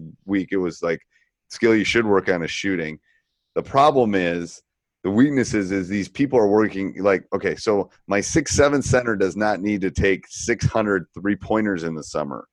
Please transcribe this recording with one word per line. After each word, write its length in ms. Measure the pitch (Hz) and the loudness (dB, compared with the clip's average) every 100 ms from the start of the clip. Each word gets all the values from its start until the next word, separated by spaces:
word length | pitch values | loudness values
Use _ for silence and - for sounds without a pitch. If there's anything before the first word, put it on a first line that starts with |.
| 80 - 98 | -18 -16 -4
week 240 | 98 90 | -4 -2
it 60 | 98 | -2
was 260 | 87 80 | -4 -4
like, 180 | 85 82 _ _ _ _ _ | -4 -4 _ _ _ _ _
skill 260 | - 113 110 | 0 2 4
you 80 | |
should 220 | 98 117 110 | 2 0 2
work 240 | 95 92 | 2 2
on 140 | 90 | -2
is 80 | 80 | -2
shooting. 480 | - 98 90 78 78 _ _ _ _ _ 85 | -6 -4 -4 -4 -10 _ _ _ _ _ -8
The 80 | |
problem 500 | - 135 147 139 113 | -2 2 4 4 2
is, 480 | 98 87 85 85 - _ _ _ _ | 2 0 -2 -6 -14 _ _ _ _
the 80 | 92 | -2
weakness 420 | 104 147 135 117 | 4 4 4 0
is, 160 | 107 92 | 0 0
is 160 | 98 90 | -2 -2
these 220 | 101 92 | -4 -4
people 300 | - 139 127 | -2 2 4
are 80 | 104 | 4
working, 480 | 104 107 95 95 - | 4 2 -2 -8 -2
like, 200 | 98 95 - | 2 2 0
okay, 240 | 95 95 76 | -4 -4 -4
so 360 | - 101 90 _ - | 0 0 -2 _ -4
my 120 | 101 | -2
six 320 | 95 170 143 - | 0 -2 0 2
seven 260 | 143 143 | 2 2
center 340 | 123 127 120 101 | 0 0 0 0
does 200 | 95 87 | 0 0
not 260 | 107 95 | -2 0
need 200 | 101 104 | -2 -2
to 100 | 92 | -2
take 340 | - 98 92 - | 0 0 0 -4
six 380 | - - 117 - | -10 -4 -2 0
hundred 400 | 113 107 95 82 | 0 0 -2 -4
three-pointers 720 | - 95 101 - 110 107 90 | -8 -4 -4 -2 -2 0 -4
in 100 | 82 | -6
the 100 | 78 | -8
summer 440 | 71 80 73 62 - | -8 -6 -6 -8 -14